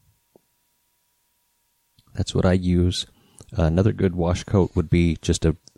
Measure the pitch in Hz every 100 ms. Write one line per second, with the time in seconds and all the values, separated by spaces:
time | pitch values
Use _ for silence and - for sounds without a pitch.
0 | _ _ _ _ _ _ _ _ _ _
1 | _ _ _ _ _ _ _ _ _ _
2 | _ - - - 92 92 90 87 90 90
3 | - _ _ _ - - 82 82 101 98
4 | 95 87 85 90 - 104 85 - 80 87
5 | 85 78 - 87 82 78 -